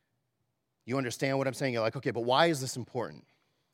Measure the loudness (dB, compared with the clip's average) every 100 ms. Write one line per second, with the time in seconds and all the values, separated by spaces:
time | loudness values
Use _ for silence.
0 | _ _ _ _ _ _ _ _ -4 -2
1 | -2 -2 0 0 -2 -2 -2 0 0 0
2 | -4 -2 2 6 6 4 -4 -8 -6 -6
3 | -6 -8 -20 _ _ _ _